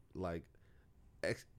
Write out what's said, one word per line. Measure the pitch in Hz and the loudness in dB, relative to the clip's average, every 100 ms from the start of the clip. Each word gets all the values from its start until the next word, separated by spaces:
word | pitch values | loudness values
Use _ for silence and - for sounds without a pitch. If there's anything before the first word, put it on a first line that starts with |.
| - - | -6 0
like, | 90 85 - - - - - - - - | 2 0 -4 -12 -20 -20 -20 -20 -20 0
ex-, | 87 123 - | 2 2 -2